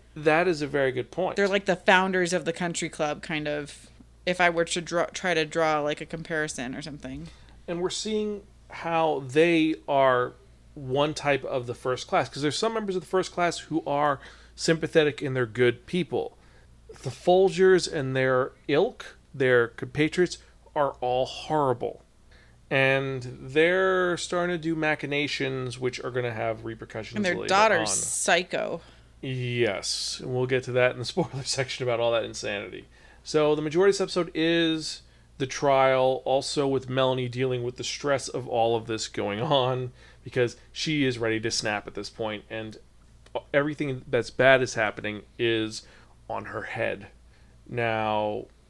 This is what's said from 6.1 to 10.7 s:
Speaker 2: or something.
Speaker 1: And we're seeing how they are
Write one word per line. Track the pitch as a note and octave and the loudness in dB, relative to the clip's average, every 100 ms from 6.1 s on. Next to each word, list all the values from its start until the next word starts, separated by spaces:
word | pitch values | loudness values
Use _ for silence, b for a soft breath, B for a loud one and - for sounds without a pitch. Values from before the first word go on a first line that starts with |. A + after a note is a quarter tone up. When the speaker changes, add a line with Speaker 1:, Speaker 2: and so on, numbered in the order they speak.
| D#3+ D#3+ D#3+ D3+ - B2+ | -10 -6 -4 -4 -6 -8
Speaker 2:
or | C3 | -8
something. | D3+ C#3+ C3 C3+ E3 b b b - | -12 -12 -12 -12 -14 b b b -8
Speaker 1:
And | E3+ | -4
we're | F3+ | -4
seeing | - G#3+ G#3+ G#3+ G#3 - - - | -4 -4 -2 -2 -6 -12 -20 -20
how | - E3+ E3 D#3+ C#3+ C3+ | -10 -2 2 2 0 0
they | C3+ E3+ E3 D#3+ D#3 - | 4 6 6 4 0 0
are | C#3 C3+ B2 B2 - - - - | 4 6 6 2 -6 -20 -20 -20